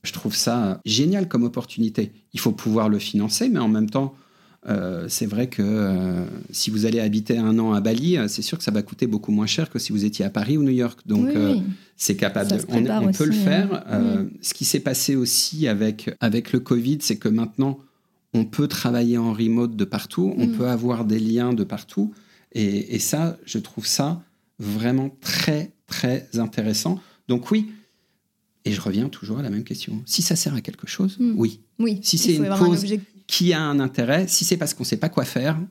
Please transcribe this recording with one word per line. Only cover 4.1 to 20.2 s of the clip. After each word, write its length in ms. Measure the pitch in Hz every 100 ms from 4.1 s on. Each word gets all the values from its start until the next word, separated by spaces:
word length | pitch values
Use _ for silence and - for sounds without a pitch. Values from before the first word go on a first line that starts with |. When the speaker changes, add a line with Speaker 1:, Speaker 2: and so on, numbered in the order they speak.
| - _ _ _ _ -
Speaker 1:
euh, 400 | 101 90 87 85
c'est 180 | - 110
vrai 240 | 101 127
que, 120 | -
euh, 640 | 101 107 101 92 92 90 90 - -
si 200 | - -
vous 140 | 107 110
allez 140 | 117
habiter 380 | 107 110 107 117
un 220 | 110 113
an 140 | 113
à 60 | 104
Bali, 360 | 104 113 160 175
euh, 100 | 104
c'est 140 | -
sûr 160 | 107 170
que 60 |
ça 80 | -
va 100 | 107
coûter 260 | - - 127
beaucoup 240 | 107 107
moins 140 | 104 107
cher 240 | - 160
que 80 | 117
si 140 | -
vous 120 | 107
étiez 220 | 104 104 98
à 40 |
Paris 280 | 107 107 151
ou 60 |
New 80 | 139
York. 300 | 127 120 - -
Donc, 200 | 214 247
Speaker 2:
Oui, 60 | 302
Speaker 1:
euh, 180 | 302
Speaker 2:
oui. 100 | 247 190 190 - _
Speaker 1:
c'est 200 | - 98
capable 340 | 104 - 202
Speaker 2:
Ça 60 | 202
Speaker 1:
de, 40 |
Speaker 2:
se 40 | -
Speaker 1:
on, 40 | -
Speaker 2:
prépare 220 | - 214
Speaker 1:
on 80 | 196
peut 160 | 190 151
Speaker 2:
aussi, 80 | 214
Speaker 1:
le 60 |
faire. 300 | 190 196 196 185 -
Speaker 2:
euh, 140 | 110 117 98
Speaker 1:
Euh, 60 |
Speaker 2:
mm. 80 | 95 -
Speaker 1:
ce 120 | -
qui 120 | - 139
s'est 140 | 143
passé 360 | 139 131 - 135
aussi 520 | 123 - - 156 143
avec, 420 | 104 110 110 - -
avec 320 | 113 117 117
le 60 | 127
covid, 380 | 123 120 120 147
c'est 160 | - -
que 120 | 113
maintenant, 500 | 110 113 - 135 135 - _ _ _ _
on 120 | 117 110
peut 220 | - 147
travailler 500 | - 123 120 120 120
en 140 | 117
remote 440 | 107 113 117 120 110
de 100 | 98
partout, 480 | 107 - -